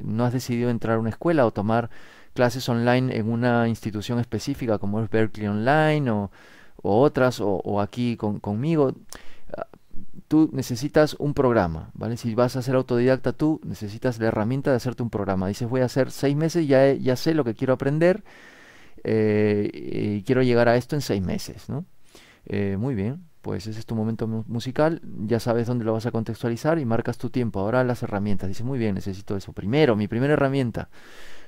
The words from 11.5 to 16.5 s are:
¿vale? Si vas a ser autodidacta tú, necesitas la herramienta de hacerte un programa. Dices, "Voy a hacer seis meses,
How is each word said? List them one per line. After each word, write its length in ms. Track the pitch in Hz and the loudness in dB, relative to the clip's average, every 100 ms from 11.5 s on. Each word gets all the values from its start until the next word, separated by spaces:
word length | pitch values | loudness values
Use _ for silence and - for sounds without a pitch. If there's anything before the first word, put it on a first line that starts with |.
| 117 87 80 - | 4 2 -2 -10
¿vale? 220 | - 107 120 | -8 -8 -6
Si 180 | 117 | -4
vas 200 | 110 123 131 | 0 0 0
a 60 | |
ser 140 | 123 131 | 0 0
autodidacta 560 | 127 120 123 131 127 | 2 2 4 2 0
tú, 280 | - 156 160 | 0 0 0
necesitas 540 | - 95 104 110 131 113 | -6 -10 -10 -4 -4 0
la 100 | 113 | 0
herramienta 420 | 110 107 135 143 | 0 0 0 0
de 60 | 123 | 0
hacerte 260 | 127 113 | -2 -4
un 80 | 117 | -4
programa. 380 | 107 98 95 95 | -2 -2 0 -2
Dices, 200 | 104 120 | -4 -2
"Voy 120 | 131 | 0
a 60 | 123 | 0
hacer 240 | 135 123 | 2 0
seis 260 | - 139 143 | 0 0 2
meses, 320 | 160 | 0